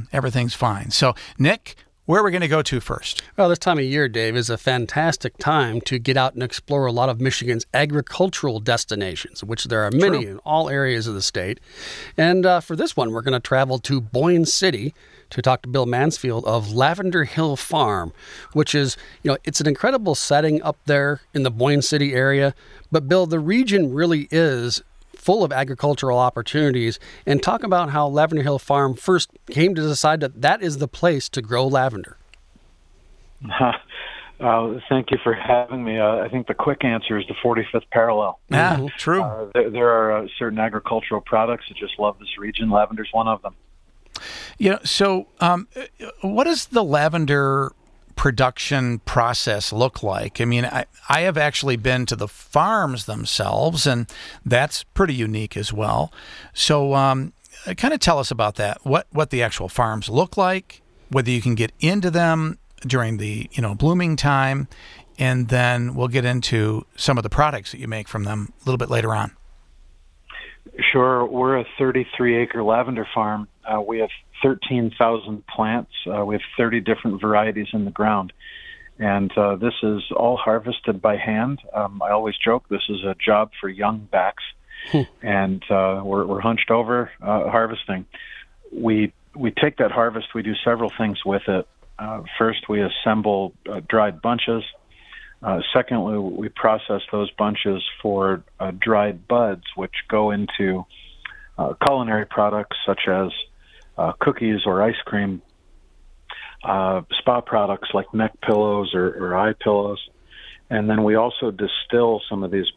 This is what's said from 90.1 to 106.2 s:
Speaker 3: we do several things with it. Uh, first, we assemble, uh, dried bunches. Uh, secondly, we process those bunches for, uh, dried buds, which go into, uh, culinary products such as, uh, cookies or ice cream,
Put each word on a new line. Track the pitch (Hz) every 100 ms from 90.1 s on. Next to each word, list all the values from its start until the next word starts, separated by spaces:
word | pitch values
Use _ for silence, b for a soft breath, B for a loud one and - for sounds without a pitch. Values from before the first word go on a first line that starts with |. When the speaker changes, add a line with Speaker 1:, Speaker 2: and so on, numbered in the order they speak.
| 110 -
Speaker 3:
we | 113
do | 107 101
several | 120 117 107 -
things | 107 98 -
with | 98 -
it. | 92 - _ - -
Uh, | 107 110 165 -
first, | 113 107 -
we | 104
assemble, | 95 - 113 107 104 98 92 - -
uh, | 107 -
dried | 113 104 82
bunches. | 113 120 - 117 - - _ B B B B B
Uh, | 107 92 -
secondly, | 131 - 120 98 104
we | 95 - 104
process | - - 113 - 101 -
those | 104 101
bunches | - 107 104 101 95 - -
for, | 110 98 95 90 - -
uh, | 95
dried | 92 113 107 104 87 -
buds, | 120 113 95 - -
which | 95 - -
go | 107 107
into, | 104 101 - 95 92 - B B B B B B -
uh, | - - 143
culinary | 135 113 107 104
products | - 104 104 101 - -
such | 95 -
as, | 95 92 - - b b b b -
uh, | 82 -
cookies | 147 - 113 104 101
or | 92
ice | 110 113 -
cream, | 107 98 92 _ _ _ - _ _ - -